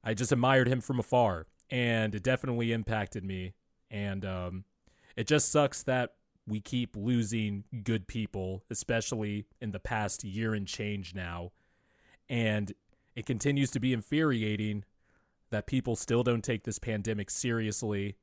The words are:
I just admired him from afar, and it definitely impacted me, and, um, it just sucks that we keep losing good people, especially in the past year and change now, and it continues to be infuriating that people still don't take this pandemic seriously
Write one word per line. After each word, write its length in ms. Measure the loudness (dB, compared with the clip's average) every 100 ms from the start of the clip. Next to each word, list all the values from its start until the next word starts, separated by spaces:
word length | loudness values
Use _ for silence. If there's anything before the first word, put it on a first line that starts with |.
I 120 | -2
just 180 | 0 2
admired 360 | 4 6 6 6
him 120 | 2
from 180 | 0 -2
afar, 480 | 2 4 4 2 -6 _ _
and 460 | 0 2 2 2
it 80 | 0
definitely 500 | 0 0 0 0 0
impacted 500 | 0 0 -2 -2 -6
me, 300 | -6 -6 -6 -10 _ _ _
and, 340 | -4 -4 -2
um, 400 | -4 -4 -4 -8 -12 _ _ _ _
it 120 | -6 2
just 260 | 4 4
sucks 300 | 4 2 0
that 320 | -2 0 -2 _ _ _ -6
we 140 | -6
keep 360 | -2 -2 -2 -4
losing 680 | 0 2 2 0 -2 -4 -8 -8
good 220 | -2 -2 -2
people, 580 | -6 -4 -4 -6 -6 _
especially 760 | -6 0 0 0 -2 -2 -4 -8 _
in 120 | -8
the 80 | -6
past 440 | -4 -2 -2 -4
year 300 | -6 -2 -2
and 120 | -2 -4
change 480 | -6 -4 -4 -6
now, 380 | -8 -6 -6 -8 _ _ _ _ _ _ _ _
and 460 | 0 2 2 -2 -8 _ _ _
it 120 | -14 -4
continues 440 | 0 2 2 2
to 80 | 2
be 120 | 2
infuriating 920 | 0 0 2 4 4 2 0 0 -2 -6 _ _ _ _ _ _
that 160 | -4 0
people 280 | 0 0
still 280 | -2 2 2
don't 200 | 4 2
take 220 | 0 -2
this 140 | -2 -4
pandemic 500 | -2 -2 0 -2 -2
seriously 880 | -2 0 2 0 0 0 0 -2 -6